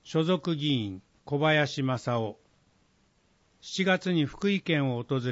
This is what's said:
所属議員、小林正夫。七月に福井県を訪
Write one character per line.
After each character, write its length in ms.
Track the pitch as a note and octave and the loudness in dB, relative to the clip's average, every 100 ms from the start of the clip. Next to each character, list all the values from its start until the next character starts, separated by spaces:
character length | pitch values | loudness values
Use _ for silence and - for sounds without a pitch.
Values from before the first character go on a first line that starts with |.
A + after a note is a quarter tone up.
所 220 | - D#3+ | -4 0
属 320 | D#3+ F#3 F3+ D#3+ | 2 0 -2 -2
議 160 | D3 | 0
員、 300 | C3 G#2 F#2+ - _ | 0 -2 -6 -14 _
小 140 | - C#3+ | -6 0
林 440 | D#3 D3+ C#3 - | 4 4 2 0
正 360 | C3+ B2+ - A#2+ | -2 -2 -2 -2
夫。 220 | A2 - _ _ _ _ _ _ _ _ _ _ _ _ | -2 -8 _ _ _ _ _ _ _ _ _ _ _ _
七 240 | - - | -8 -2
月 280 | F#3+ F#3 F#3 | 2 2 2
に 120 | E3+ | 2
福 260 | C#3 - G3+ | 0 0 0
井 120 | G3 | 0
県 340 | - D3+ C3+ A#2+ | 0 0 0 -2
を 60 | |
訪 180 | A#2+ C3+ B2 | -2 -2 -2